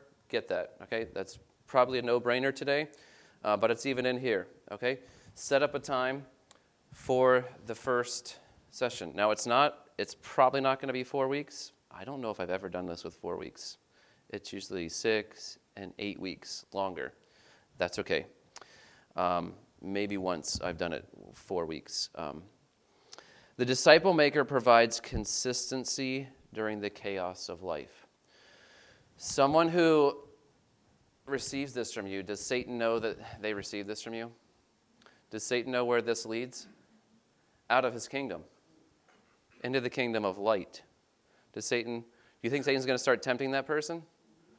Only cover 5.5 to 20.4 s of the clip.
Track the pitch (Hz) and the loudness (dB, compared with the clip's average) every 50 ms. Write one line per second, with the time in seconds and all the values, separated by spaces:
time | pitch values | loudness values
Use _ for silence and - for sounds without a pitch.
5.5 | 139 135 143 139 139 143 - - 143 127 127 127 135 139 139 - _ _ _ _ | 2 2 2 2 0 -4 -4 -2 -2 0 0 0 -2 -4 -8 -14 _ _ _ _
6.5 | - _ _ _ _ _ _ _ - - - - 131 127 127 127 127 127 123 123 | -20 _ _ _ _ _ _ _ -20 -18 -2 2 4 6 8 8 8 6 4 0
7.5 | - - - 110 113 - - 135 127 120 120 - - - - - - - - _ | -12 -16 -12 -10 -10 -6 -2 0 0 0 0 -2 -6 -8 -10 -12 -18 -18 -20 _
8.5 | _ - _ _ - - 127 120 - - 92 82 67 92 101 107 107 107 - 123 | _ -20 _ _ -6 -4 -4 -2 -2 -4 -10 -8 -2 0 2 2 2 0 0 2
9.5 | 117 127 143 147 - - - _ _ - 101 - - _ - - - - 135 127 | 4 4 4 2 0 -4 -20 _ _ -6 -6 -6 -6 _ -16 -6 2 4 4 4
10.5 | 135 139 131 135 131 135 - 135 127 127 127 - - 143 135 131 139 143 147 - | 4 2 2 0 0 0 -2 -6 -4 -6 -6 -4 -2 -2 0 0 -2 -4 -6 -8
11.5 | - - - - _ _ _ _ - 85 95 113 143 139 123 113 104 - 92 87 | -12 -16 -16 -16 _ _ _ _ -18 -16 -14 -12 -10 -8 -6 -6 -4 -4 -4 -4
12.5 | 90 95 98 95 87 90 92 90 85 85 - 85 82 - - 87 87 - 85 - | -4 -4 -4 -6 -6 -6 -6 -6 -8 -8 -10 -12 -14 -10 -8 -8 -6 -6 -8 -12
13.5 | - - - - - _ _ _ _ _ _ _ _ _ _ _ - 101 - - | -14 -14 -16 -16 -16 _ _ _ _ _ _ _ _ _ _ _ -12 -12 -12 -10
14.5 | - 101 95 - 92 95 85 82 - - - 117 110 107 104 - - - - - | -12 -12 -10 -8 -6 -6 -6 -6 -8 -2 0 2 2 2 0 -4 -14 -16 -16 -16
15.5 | - _ _ _ _ 104 98 90 - - - 101 92 - - 92 82 - - - | -16 _ _ _ _ -14 -14 -14 -10 -8 -8 -8 -8 -8 -8 -10 -10 -10 -12 -14
16.5 | - - - _ - 95 98 95 90 78 67 64 - _ _ _ _ _ _ - | -14 -14 -14 _ -6 -4 -4 -4 -4 -6 -10 -10 -10 _ _ _ _ _ _ -20
17.5 | - - _ _ _ - 87 87 - - 101 - 90 73 - - - _ _ _ | -20 -20 _ _ _ -2 -2 -2 -2 -4 -2 0 0 0 0 -4 -16 _ _ _
18.5 | _ - - - - - - - - - _ _ _ - 90 90 90 87 85 90 | _ -20 -20 -20 -20 -20 -20 -20 -20 -20 _ _ _ -2 0 2 2 0 -2 -4
19.5 | 92 95 - _ _ _ - 95 98 101 104 101 101 98 92 92 90 80 | -10 -14 -20 _ _ _ -10 -6 -2 -2 -2 -2 -2 -2 -2 -2 -4 -4